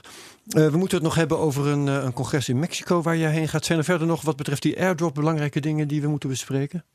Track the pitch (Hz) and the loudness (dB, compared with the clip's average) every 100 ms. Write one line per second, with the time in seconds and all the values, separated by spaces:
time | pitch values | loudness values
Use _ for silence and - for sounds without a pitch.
0 | - - - - - - 156 156 185 180 | -8 -20 -20 -20 -2 4 6 4 2 2
1 | 160 147 160 160 156 135 143 143 143 139 | 2 2 2 2 0 0 0 2 0 0
2 | 131 123 127 151 120 123 170 - - 175 | -2 -4 -2 -2 0 -2 -2 -4 0 0
3 | 160 165 160 156 156 156 - 170 147 180 | 2 0 2 0 0 -2 0 0 2 2
4 | 160 165 147 156 143 143 151 - 185 165 | 2 0 -2 -2 -2 -2 0 0 0 0
5 | 170 139 151 156 147 156 147 151 147 151 | -2 0 0 0 -2 -2 -2 -2 -2 -2
6 | 147 147 139 127 - 135 143 175 - | -2 -2 -4 -6 -4 -4 -2 -6 -12